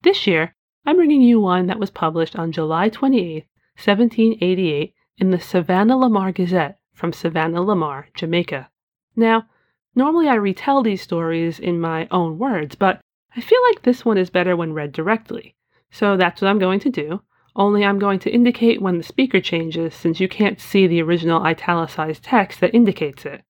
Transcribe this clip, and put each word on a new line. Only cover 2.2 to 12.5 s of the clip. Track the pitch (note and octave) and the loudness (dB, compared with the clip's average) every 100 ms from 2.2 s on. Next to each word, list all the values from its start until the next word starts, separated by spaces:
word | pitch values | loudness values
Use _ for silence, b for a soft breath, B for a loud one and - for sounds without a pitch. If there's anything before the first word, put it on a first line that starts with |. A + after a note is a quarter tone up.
| D#3+ - | -4 -4
on | E3 | -6
July | D#3+ D#3 D#3+ G#3 | -4 -2 0 -2
twenty-eighth, | G#3+ C4+ C4 F3 D#3 - _ _ - | 0 0 0 -2 -10 -14 _ _ -4
seventeen | - G3+ A#3+ - A3+ A3 | -2 2 2 2 0 2
eighty-eight, | F3+ F#3 F3 D3 D3+ _ _ _ | -2 0 0 -2 -6 _ _ _
in | F#3+ | 0
the | F3+ | 0
Savannah | - F#3 E3 F#3 G#3+ C4 | 0 -2 0 2 4 4
Lamar | B3+ G#3 F#3+ | 2 2 -2
Gazette | F3+ F3 F3+ C#3+ - _ | -2 0 0 -2 -8 _
from | _ E3+ | _ -8
Savannah | D#3+ E3+ D#3+ D#3+ E3+ | -4 -6 -2 -4 -2
Lamar, | F#3+ G3 D#3 C#3 - | -2 -2 -2 -8 -16
Jamaica. | - E3 E3+ E3+ C#3+ C3+ _ _ _ _ - | -10 -4 -4 -4 -10 -12 _ _ _ _ 0
Now, | A3+ A3+ A3 _ _ _ _ B3 | 2 2 -2 _ _ _ _ -2
normally | C#4 E4+ D#4 | 0 2 2
I | A3+ | 2
retell | G3+ F#3 - C#4 | 0 -4 0 0
these | A3+ F#3+ | 0 -4
stories | - E3+ E3 E3 E3+ E3 | -4 -4 -2 -2 -4 -4
in | F3+ E3+ | -4 -2
my | E3 D#3+ E3 | -2 -4 -4
own | F#3 E3 D#3+ | -2 -2 -4
words, | C4 | -4